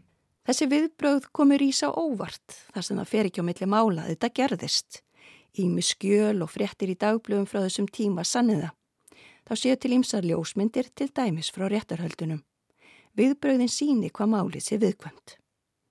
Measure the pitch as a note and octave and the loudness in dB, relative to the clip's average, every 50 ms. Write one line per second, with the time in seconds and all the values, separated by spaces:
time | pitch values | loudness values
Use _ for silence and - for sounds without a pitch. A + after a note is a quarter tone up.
0 | _ _ _ _ _ _ _ _ _ - C4 - D#4 C4 C#4+ D4+ D#4+ D#4+ - - | _ _ _ _ _ _ _ _ _ -2 0 0 2 2 4 2 2 0 -2 0
1 | C#4+ C#4+ C#4+ C#4 - - - - D4 C#4 C#4+ C#4 C#4 C4+ C4+ - D4+ C#4 - - | 2 2 2 2 0 -2 2 4 6 6 6 6 4 2 2 0 -2 -2 -2 -2
2 | E4+ D#4 B3 F#3+ E3 D#3+ - - _ - - - - - - G3 F3 - G3+ F#3+ | -2 -2 -2 -4 -6 -8 -12 -14 _ -20 -20 -20 -18 -12 -10 -8 -6 -4 -4 -4
3 | F#3+ - - G#3+ G#3 F#3 - - E3+ F3 F3 - F#3+ F#3+ G3+ G#3+ A3+ A3 F3+ D#3+ | -4 -2 0 0 0 0 -2 -2 -2 -4 -4 -2 -2 0 2 4 4 2 2 0
4 | D#3+ - D#3+ - - A#3 - - B3+ C#4 G#3+ E3+ - C#3+ - - - _ - - | -2 -4 -4 -2 -2 -2 0 0 0 0 0 -2 -4 -2 -2 -4 -4 _ -12 -20
5 | _ _ _ _ - - - - _ _ - - F#3+ F3+ E3+ F3 F3 - - - | _ _ _ _ -20 -20 -20 -20 _ _ -4 -2 0 0 0 0 0 -2 -2 -2
6 | G3 G3 G3+ G#3 G#3+ G#3+ G#3+ F#3 E3 D#3 - - G3+ G3 - - G3+ F#3 F3+ - | 0 2 4 4 4 2 0 0 -4 -4 -4 -4 -4 -4 -4 -4 -4 -4 -2 0
7 | G#3 G#3+ A3 A3+ - - G3+ G3+ G3+ - - G3+ F#3+ F#3+ - - G3+ G3 - - | 0 0 0 0 -2 -2 -2 -2 -2 -2 -2 -2 -2 -2 -2 -2 -4 -4 -2 -2
8 | A3 G3+ F#3 E3+ E3+ - - B3 A#3+ A3+ A3 D3+ E3 D#3+ - _ _ _ _ _ | -2 0 0 -2 -2 -2 0 2 2 4 2 2 -2 -4 -8 _ _ _ _ _
9 | _ - - - - - - _ _ - A#3 A3+ - B3+ C4 B3+ - B3 B3 B3+ | _ -20 -20 -20 -20 -20 -20 _ _ -6 -4 0 2 2 2 2 2 2 2 2
10 | B3+ - - G#3 F3+ E3+ E3 E3+ D#3+ - - F#3+ G3+ A3+ - C4 B3 - - - | 2 2 0 -2 0 0 0 -2 -2 -4 -2 0 0 0 0 -2 -4 -4 -4 -6
11 | C#4 C4+ - - B3+ G#3 D#3 D#3+ D#3 - - F#3 F#3+ G3 G3+ G#3+ - - E3+ E3 | -6 -4 -2 -2 0 0 0 -2 -4 -6 -6 -4 -4 -2 -2 -2 -4 -4 -6 -6
12 | F3 D#3+ - - E3+ D#3+ D#3+ D3+ - _ _ _ _ _ _ _ _ - - - | -6 -6 -6 -6 -6 -4 -6 -6 -8 _ _ _ _ _ _ _ _ -20 -20 -20
13 | _ _ _ G3+ A3+ C4+ C#4 - - C#4+ C4+ B3+ B3 A#3 - - C#4+ D4 C#4 A3+ | _ _ _ 2 2 2 2 2 0 2 2 2 2 0 0 0 0 2 2 2
14 | F#3 E3 - - G#3 G#3+ A3+ G3+ F3 - F3 C#3 - - G#3+ G#3 A3 F#3 G3+ - | 0 -2 -4 -2 0 2 2 2 0 -2 -4 -6 -6 -4 0 2 2 0 0 -2
15 | - D3+ - - _ - - _ _ _ _ _ _ _ _ _ _ _ | -8 -20 -20 -20 _ -20 -20 _ _ _ _ _ _ _ _ _ _ _